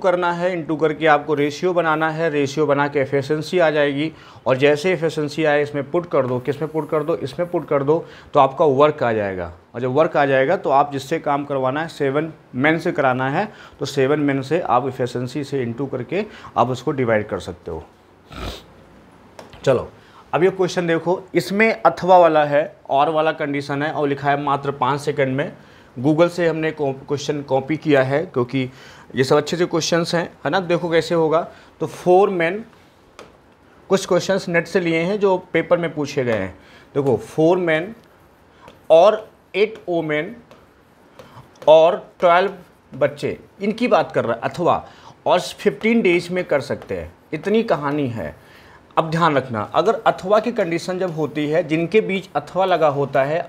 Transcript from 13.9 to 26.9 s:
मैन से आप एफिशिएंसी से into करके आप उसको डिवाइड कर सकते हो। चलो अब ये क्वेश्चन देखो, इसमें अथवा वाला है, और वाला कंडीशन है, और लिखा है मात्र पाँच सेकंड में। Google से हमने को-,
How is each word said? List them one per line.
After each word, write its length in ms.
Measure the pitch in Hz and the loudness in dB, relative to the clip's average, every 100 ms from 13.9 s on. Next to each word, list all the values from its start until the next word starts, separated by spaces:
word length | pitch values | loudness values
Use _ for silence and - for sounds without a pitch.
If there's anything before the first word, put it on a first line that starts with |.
| 143 131 151 | 0 2 2
मैन 220 | 143 139 | 0 -2
से 180 | 131 165 | -2 -2
आप 260 | - 123 135 | 0 0 0
एफिशिएंसी 560 | 127 123 127 123 151 | -4 -4 -4 -6 -8
से 220 | 139 139 117 | -6 -4 -4
into 260 | 117 139 | -6 -6
करके 340 | 127 120 175 220 - - - | -6 -6 -6 -6 -10 -6 0
आप 120 | 120 | 0
उसको 220 | 127 - | -2 -4
डिवाइड 360 | 139 117 110 104 | -2 2 0 0
कर 120 | 95 | -6
सकते 320 | 95 87 - | -8 -12 -10
हो। 120 | 80 - _ _ _ - - - - - - - - - - - - - - | -12 -12 _ _ _ -20 -14 -12 -12 -18 -20 -20 -20 -20 -20 -20 -20 -20 -6
चलो 280 | 131 120 87 - - - - | 0 0 -2 -14 -20 -20 -6
अब 100 | 139 | 0
ये 60 | 185 | 0
क्वेश्चन 360 | 185 180 190 175 | 2 -2 -2 -2
देखो, 340 | 165 170 185 - 180 | 0 0 -4 -2 -4
इसमें 360 | - 196 226 - | -2 0 0 2
अथवा 420 | 170 165 175 185 | 0 2 6 8
वाला 280 | 170 156 147 | 8 4 2
है, 300 | 143 160 - - | 2 0 -6 -2
और 200 | 135 151 | 0 2
वाला 220 | 156 160 | 2 0
कंडीशन 500 | 156 147 143 139 143 | -2 -4 -4 -4 -4
है, 80 | 151 | -4
और 160 | 147 147 | -2 -2
लिखा 220 | 139 143 | 0 0
है 120 | 143 | 0
मात्र 280 | 147 139 139 | 0 -2 -2
पाँच 280 | 139 123 143 | -2 -2 -2
सेकंड 340 | 147 135 131 131 | -2 -2 0 -2
में। 160 | 175 - - - - - | -6 -8 -20 -20 -18 -2
Google 320 | 135 156 170 | 2 4 2
से 180 | 175 170 | 2 0
हमने 220 | 160 156 | 0 -4
को-, 220 | 151 139 | -2 -4